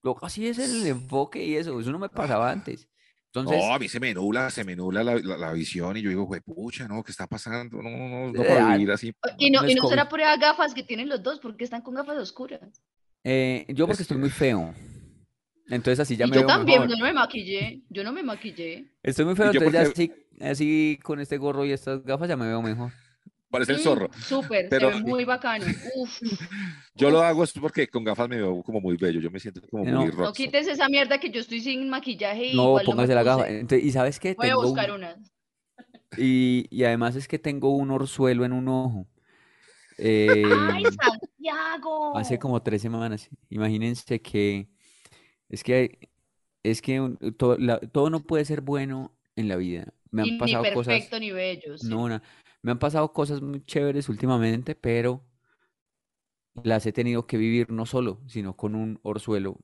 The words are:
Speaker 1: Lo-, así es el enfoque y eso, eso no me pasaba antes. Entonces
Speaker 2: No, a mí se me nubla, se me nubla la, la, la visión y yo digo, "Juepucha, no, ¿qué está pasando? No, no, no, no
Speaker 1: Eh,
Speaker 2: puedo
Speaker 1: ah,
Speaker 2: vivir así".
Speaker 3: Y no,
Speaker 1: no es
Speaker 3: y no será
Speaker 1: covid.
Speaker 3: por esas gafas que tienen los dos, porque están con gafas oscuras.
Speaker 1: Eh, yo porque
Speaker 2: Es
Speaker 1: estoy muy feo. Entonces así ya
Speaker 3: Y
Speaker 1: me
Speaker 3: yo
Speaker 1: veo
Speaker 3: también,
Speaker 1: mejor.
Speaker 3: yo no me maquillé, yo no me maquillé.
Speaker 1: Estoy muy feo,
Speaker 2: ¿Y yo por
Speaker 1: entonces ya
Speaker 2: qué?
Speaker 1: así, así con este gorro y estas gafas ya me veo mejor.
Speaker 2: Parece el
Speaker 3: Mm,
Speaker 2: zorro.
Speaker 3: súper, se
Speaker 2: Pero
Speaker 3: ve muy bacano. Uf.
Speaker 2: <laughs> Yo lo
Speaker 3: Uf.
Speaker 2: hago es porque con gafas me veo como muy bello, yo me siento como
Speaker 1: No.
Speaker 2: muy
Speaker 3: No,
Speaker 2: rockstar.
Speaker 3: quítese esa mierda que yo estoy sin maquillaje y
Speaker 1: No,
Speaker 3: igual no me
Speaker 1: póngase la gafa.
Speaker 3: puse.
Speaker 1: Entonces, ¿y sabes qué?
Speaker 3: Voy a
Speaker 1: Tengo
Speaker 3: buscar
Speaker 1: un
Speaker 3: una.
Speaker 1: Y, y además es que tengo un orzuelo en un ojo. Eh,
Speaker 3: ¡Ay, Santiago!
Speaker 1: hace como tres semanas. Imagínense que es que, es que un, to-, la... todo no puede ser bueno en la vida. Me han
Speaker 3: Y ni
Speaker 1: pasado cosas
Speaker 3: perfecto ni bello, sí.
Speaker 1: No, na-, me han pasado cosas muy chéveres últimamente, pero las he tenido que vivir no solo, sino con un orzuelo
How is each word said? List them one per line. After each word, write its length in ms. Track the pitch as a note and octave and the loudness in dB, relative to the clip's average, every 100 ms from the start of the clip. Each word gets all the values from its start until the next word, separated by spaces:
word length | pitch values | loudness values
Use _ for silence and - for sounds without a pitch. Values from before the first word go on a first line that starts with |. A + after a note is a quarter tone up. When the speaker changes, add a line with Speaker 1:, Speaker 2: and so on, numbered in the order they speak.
Speaker 1:
Lo-, 140 | B2+ B2 | -2 -4
así 220 | E3+ G#3 A3+ | -8 -6 -4
es 100 | A#3+ | -4
el 280 | C4 A#3 F#3 | -4 -2 -2
enfoque 580 | B2+ B2+ C3+ D3 D3+ | -2 -2 -2 -2 -4
y 120 | D#3+ D3+ | -2 -2
eso, 220 | E3 B2 | -2 -4
eso 140 | A#2 | -4
no 60 | D#3 | -6
me 100 | F3+ | -6
pasaba 420 | - D3+ A2 A#2+ | -4 0 2 0
antes. 380 | G3 - - _ _ _ _ _ | -2 -8 -12 _ _ _ _ _
Entonces 320 | B2+ C3+ - | -6 0 2
Speaker 2:
No, 120 | G2+ | 2
a 40 | C3 | 0
mí 120 | A2 | -2
se 100 | A#2+ | -4
me 140 | B2+ | -4
nubla, 340 | F#2 G2 A#2 C3 | -2 -2 0 -2
se 160 | A#2+ | -6
me 100 | G2 | -8
nubla 300 | F2+ F#2 F#2+ | -6 -2 0
la, 120 | A#2 A#2 | 0 0
la, 200 | F2+ E2 | -2 -6
la 160 | E2 | -4
visión 460 | E2 D#2 F2+ F2 G#2 | -4 -4 -6 -6 -4
y 20 | |
yo 60 | G#2 | -2
digo, 160 | F#2 | -2
"Juepucha, 640 | F#2+ F2+ - E2 A2+ - A#2 | -4 -8 -10 -12 -12 -10 -10
no, 140 | G#2+ | -10
¿qué 80 | - | -10
está 160 | - F#2 | -12 -10
pasando? 560 | G#2+ - A#2+ A#2+ G#2+ | -10 -8 -8 -8 -12
No, 80 | A2+ | -10
no, 180 | B2 B2+ | -10 -8
no, 240 | B2 B2+ | -8 -6
no 100 | A#2+ | 0
Speaker 1:
Eh, 40 | - | 6
Speaker 2:
puedo 140 | - | 6
Speaker 1:
ah, 80 | A2+ | 8
Speaker 2:
vivir 180 | G#2 G2+ | 6 4
así". 200 | G2+ A#2 - B3 - | 0 -4 -6 -6 2
Speaker 3:
Y 140 | C#4 | 4
no, 100 | C4+ | 6
Speaker 1:
no 60 | C4+ | 6
es 60 | |
Speaker 3:
y 20 | |
no 120 | B3+ B3+ | 4 4
será 180 | C#4 | 4
Speaker 1:
covid. 60 | C#4+ | 2
Speaker 3:
por 100 | D#4 | 2
esas 160 | D#4 D4+ | 4 6
gafas 320 | D4+ D4+ D4+ | 4 4 0
que 100 | B3+ | -2
tienen 280 | - A3 C4+ | -8 -6 -4
los 120 | C4 | -4
dos, 180 | G#3 D4+ | -4 -6
porque 240 | A#3+ G#3+ | -10 -10
están 180 | B3 A#3 | -8 -8
con 120 | A#3+ | -8
gafas 220 | C4 C#4+ D4 | -8 -6 -6
oscuras. 440 | F#3+ - C4 - F#3+ _ _ _ _ _ | -8 -12 -14 -14 -18 _ _ _ _ _
Speaker 1:
Eh, 440 | B2+ C3 C3 B2+ - | 0 0 2 -2 -6
yo 160 | C3+ F3 | -2 0
porque 100 | G3 | 0
Speaker 2:
Es 40 | |
Speaker 1:
estoy 140 | F3 C3+ | -2 -2
muy 140 | C#3 | -2
feo. 420 | - C3+ G#2+ E2 - - - - - _ _ _ _ - | 2 2 2 -2 -10 -18 -20 -20 -20 _ _ _ _ -4
Entonces 300 | B2 B2+ B2+ | -2 2 2
así 160 | C#3+ A#2 | 0 2
ya 100 | A#2+ | 4
Speaker 3:
Y 40 | |
Speaker 1:
me 60 | C3 | 6
Speaker 3:
yo 40 | |
Speaker 1:
veo 60 | C3+ | 8
Speaker 3:
también, 320 | E4 - B3+ | 6 8 6
Speaker 1:
mejor. 80 | B3 | 6
Speaker 3:
yo 40 | A3+ | 0
no 60 | B3+ | 0
me 60 | |
maquillé, 680 | D4 C4 A#3+ F#3 G3 G#3+ C4 _ | 2 0 -2 -4 -4 -4 -8 _
yo 160 | F#3 | -10
no 80 | G#3 | -8
me 100 | D4+ | -6
maquillé. 680 | C#4 G3+ G#3+ E3 E3 F#3 C#4 _ | -8 -8 -12 -10 -12 -12 -18 _
Speaker 1:
Estoy 220 | - C3+ | -6 0
muy 100 | D#3+ | 0
feo, 160 | F#3+ G#3 | 4 4
Speaker 2:
¿Y 40 | |
yo 60 | G3 | 6
por 140 | D#3 | 4
Speaker 1:
entonces 200 | E3 D3+ E3 | 6 4 2
ya 80 | E3 | -2
Speaker 2:
qué? 60 | - _ _ | -2 _ _
Speaker 1:
así, 60 | |
así 540 | C3+ C#3 D3+ D#3 D#3 D3 | -6 -2 2 2 2 0
con 180 | - D3 | -6 -6
este 180 | C#3 C#3+ | -4 -2
gorro 260 | C#3+ C#3 | -2 0
y 80 | C#3+ | -2
estas 320 | C3+ - C3+ | -2 -4 -6
gafas 240 | C3 C#3 F3 | -4 -2 -2
ya 80 | C#3 | -2
me 100 | A2+ | -2
veo 140 | A2+ | -2
mejor. 320 | A2+ A2+ B2 - _ _ - _ _ | -2 -4 -8 -12 _ _ -20 _ _
Speaker 2:
Parece 220 | B2+ B2+ | -2 2
el 60 | D4 | 2
Speaker 3:
Mm, 40 | |
Speaker 2:
zorro. 280 | D#4+ - F#2+ - - | 4 2 0 -6 -4
Speaker 3:
súper, 380 | C4+ C4 G#3 | -2 0 -2
se 40 | F#3 | 2
Speaker 2:
Pero 200 | C3+ G#3 | 4 4
Speaker 3:
ve 100 | G#3 | 2
muy 240 | A3+ B3 | -2 -2
bacano. 400 | B3 B3+ B3+ A3 F3+ F#3 A#3 | -2 -2 -2 -4 -4 -6 -6
Uf. 240 | C4 B3 - | -8 -8 -8
Speaker 2:
<laughs> 720 | A3+ G3 F3 G3+ F#3+ D3+ _ - | -8 -8 -10 -10 -10 -12 _ 2
Yo 140 | C#3 | 4
lo 80 | D#3+ | 6
Speaker 3:
Uf. 40 | |
Speaker 2:
hago 200 | E3+ E3 | 4 2
es 80 | E3+ | 0
porque 340 | - D3+ D#3+ C3 | -2 -4 -2 -2
con 140 | A#2+ | -2
gafas 240 | A2 G#2+ A#2+ | -2 -2 -2
me 80 | A#2+ | 0
veo 260 | G2 F2+ | -2 -2
como 180 | - A2 | -4 -4
muy 160 | F#2 F2 | -2 0
bello, 240 | F2+ E2 | 0 0
yo 100 | E2 | -4
me 80 | F#2+ | -8
siento 200 | G#2 F2+ - | -14 -16 -10
como 140 | G#2+ | -6
Speaker 1:
No. 160 | G2+ C3 | 0 2
Speaker 2:
muy 80 | - | 0
Speaker 3:
No, 60 | F2 | 0
Speaker 2:
rockstar. 160 | F2+ | -2
Speaker 3:
quítese 380 | G#3 C#4 C#4+ D4+ | -2 -2 0 0
esa 160 | C#4+ C#4 | 0 2
mierda 300 | C#4 C4 C#4 | 2 2 0
que 120 | F4+ | -2
yo 100 | A3+ | -8
estoy 200 | A#3 A#3 | -8 -8
sin 280 | B3 C4 C4+ | -6 -6 -4
maquillaje 580 | C4 C4+ G3 G#3 G#3 B3+ | -6 -8 -6 -6 -4 -2
y 100 | B2+ | 4
Speaker 1:
No, 80 | |
Speaker 3:
igual 200 | B2+ C3+ | 6 4
no 60 | G#2+ | 4
me 60 | A2+ | 2
Speaker 1:
póngase 180 | B2 | 4
la 80 | B2 | 4
gafa. 220 | A#2+ C3 | 4 4
Speaker 3:
puse. 160 | - G#2+ | 0 -4
Speaker 1:
Entonces, 260 | A#2 C3 D3 | 2 2 4
¿y 60 | |
sabes 260 | C3 C3 C#3+ | 2 0 0
qué? 140 | F#3 F#3 | -6 0
Speaker 3:
Voy 100 | B3 | 2
a 40 | |
Speaker 1:
Tengo 120 | B3+ | 2
Speaker 3:
buscar 280 | B2+ C3+ G3+ | 2 0 -2
Speaker 1:
un 60 | G3+ | -4
Speaker 3:
una. 180 | F3 F#3+ G#3+ _ _ _ _ - - _ _ A2 | -12 -16 -20 _ _ _ _ -20 -20 _ _ 0
Speaker 1:
Y, 500 | C3 B2+ B2+ B2 - | 2 4 4 2 -2
y 140 | A2+ | 0
además 320 | A#2+ A#2 A#2 B2+ | 2 2 0 -2
es 100 | C3+ | -6
que 100 | D3+ | -6
tengo 320 | D3+ C#3+ C3+ C#3 | -4 0 0 2
un 140 | C3+ | 0
orzuelo 540 | C3+ C3+ - C3 B2 | -2 -2 2 4 4
en 80 | B2 | 2
un 160 | B2+ C3 | 0 0
ojo. 380 | C3 B2+ G#2+ F#2 _ _ _ _ _ _ _ _ - | 0 0 -4 -10 _ _ _ _ _ _ _ _ -2
Eh, 440 | A2 G#2+ G#2+ G#2 G#2 - - | 2 6 6 6 6 6 4
Speaker 3:
¡Ay, 100 | - | 2
Santiago! 1300 | A#4 - - C4+ - _ D#4 D4+ D#4+ E4 D#4+ D#4 D4+ C#4+ | 0 4 2 2 -12 _ -6 -4 -4 -6 -6 -4 -2 -4
Speaker 1:
hace 220 | A2 B2 | -4 -4
como 220 | C3+ A#2+ | -2 -2
tres 200 | - G#2+ | 0 -2
semanas. 460 | A2+ A#2 A2+ G#2+ - - _ | -4 -4 -4 -6 -10 -20 _
Imagínense 720 | G#2+ A2 A2 A2+ B2 - A#2+ | -4 -2 0 -2 -4 -4 -6
que 480 | - G#2 G2+ G2+ G2+ _ _ _ _ _ _ _ _ | -2 0 2 0 -8 _ _ _ _ _ _ _ _
es 140 | G#2 | -10
que, 480 | - B2+ B2 _ - _ _ _ _ _ | 2 2 2 _ -20 _ _ _ _ _
es 180 | A2 A2 | -2 -2
que 180 | - C3 | -2 -2
un, 160 | C3 - - A2 | -2 -4 -8 0
to-, 200 | B2+ A#2+ | 2 4
la... 200 | A#2+ A2+ | 2 0
todo 320 | - D3 D3 | 0 2 2
no 140 | D#3+ | 0
puede 200 | D3 D#3+ | 0 -2
ser 160 | D3 D3 | 0 -4
bueno 540 | C#3 C#3+ C3+ C3 C3 _ _ - | -2 -4 -2 -6 -10 _ _ -6
en 100 | G#2+ | -2
la 80 | F#2 | -2
vida. 360 | F2+ E2+ - _ _ | -2 -6 -10 _ _
Me 120 | A2 | -2
han 60 | A#2 | -2
Speaker 3:
Y 40 | |
ni 60 | A#3 | 0
Speaker 1:
pasado 260 | A#2 A#2+ G3+ | 0 2 2
cosas 180 | B2 A#2+ | 0 0
Speaker 3:
perfecto 260 | A2+ - - | -2 -2 -8
ni 100 | G#2+ | -6
bello, 440 | F#3 F#3 E3+ D3+ D3 | -4 -4 -6 -12 -10
sí. 100 | A2+ | -6
Speaker 1:
No, 200 | A2+ A#2+ | -4 -2
na-, 140 | A2 _ _ _ _ | -6 _ _ _ _
me 80 | A#2 | -4
han 80 | A#2+ | -2
pasado 340 | D3 D#3 D3+ | 0 0 0
cosas 280 | - D3 C#3+ | 0 -2 -4
muy 220 | C#3 C#3 | -6 -10
chéveres 440 | - D#3 C#3+ C#3 C#3 | -4 0 0 0 -4
últimamente, 640 | G#2+ C3 B2 A2+ A2+ B2+ D#3 | -2 0 2 2 0 -4 -4
pero 480 | A#2 A#2 A#2+ B2+ _ _ _ _ _ _ _ _ _ _ _ _ _ - | -2 0 0 -4 _ _ _ _ _ _ _ _ _ _ _ _ _ -6
las 240 | A#2 A2 G#2+ | 0 0 0
he 60 | |
tenido 340 | G#2 A#2+ A#2 A2+ | -2 -2 -2 -2
que 100 | A2+ | 0
vivir 340 | A2+ A#2 A2+ | 2 2 0
no 140 | A2+ | -4
solo, 360 | A2+ B2+ A#2+ G#2 C3+ | -4 -2 -2 -6 -10
sino 280 | A2+ G2 - | -8 -8 -6
con 180 | G#2 A2 | -4 -4
un 240 | A2 G#2+ | -6 -6
orzuelo 560 | G#2 G#2 - G#2 F#2+ - | -8 -6 -2 -2 -2 -8